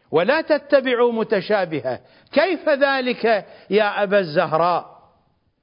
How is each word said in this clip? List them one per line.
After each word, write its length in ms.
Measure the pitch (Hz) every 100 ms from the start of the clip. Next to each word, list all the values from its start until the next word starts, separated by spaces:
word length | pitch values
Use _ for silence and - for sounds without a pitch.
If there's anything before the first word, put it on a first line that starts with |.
| -
ولا 300 | 147 185 302
تتبعوا 720 | 311 294 285 285 262 240 240
متشابهه. 880 | 226 214 208 165 208 180 156 131 117 _ _ _
كيف 380 | - 349 330 -
ذلك 560 | 285 277 269 247 226 226 214 170 - -
يا 340 | 196 208 190
أبا 160 | 208 202
الزهراء، 920 | 180 151 165 156 170 165 - - _ _ _ _ _ _